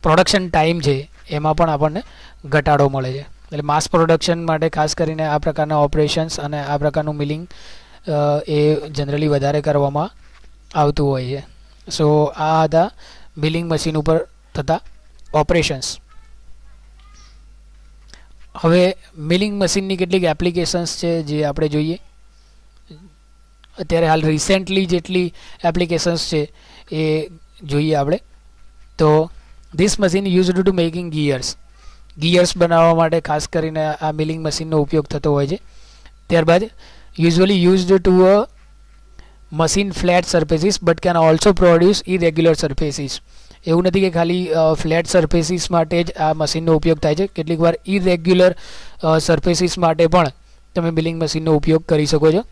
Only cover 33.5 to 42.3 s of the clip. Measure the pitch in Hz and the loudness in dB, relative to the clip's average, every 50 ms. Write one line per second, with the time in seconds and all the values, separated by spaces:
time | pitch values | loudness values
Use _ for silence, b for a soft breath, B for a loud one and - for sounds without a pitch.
33.5 | - 165 160 160 156 160 156 156 151 - 156 156 156 156 156 156 160 160 160 156 | -4 -4 -4 -2 -4 -4 -4 -4 -4 -4 -4 -4 -2 -2 -4 -4 -4 -6 -6 -6
34.5 | 147 - 160 160 160 156 147 143 - 156 139 - - 147 - 151 147 143 143 139 | -6 -6 -6 -2 0 0 0 0 -2 -2 -2 -2 -8 -4 -2 0 0 0 0 -2
35.5 | 175 - b b b b b b b b b b b - - - 180 165 156 160 | -4 -8 b b b b b b b b b b b -20 -6 0 0 2 4 4
36.5 | 170 180 208 220 - b b b b b b b b - 160 170 160 165 190 196 | 4 2 2 -2 -10 b b b b b b b b 0 0 2 4 4 4 4
37.5 | 208 185 175 175 190 190 180 175 190 190 175 190 185 180 185 185 196 208 208 - | 4 4 4 4 4 4 4 2 2 4 4 4 4 6 6 6 6 4 2 -2
38.5 | - - - - - _ - _ - - - - - b b b b b - - | -10 -20 -20 -20 -20 _ -20 _ -20 -20 -20 -20 -20 b b b b b -20 -10
39.5 | 160 151 165 151 - 196 202 196 165 - - 180 175 180 175 - - 170 156 143 | -2 -2 -2 0 0 -2 -2 -4 -4 -2 0 2 2 2 0 2 0 0 0 0
40.5 | 165 156 160 208 196 - - 170 170 - - 180 175 170 160 160 160 160 - 208 | -2 0 0 0 -2 0 0 0 0 0 0 0 2 4 4 4 4 4 4 2
41.5 | 190 - 190 175 170 165 175 190 208 - - - 185 185 170 165 | 4 4 4 4 6 6 4 4 2 0 -2 -4 -2 0 0 0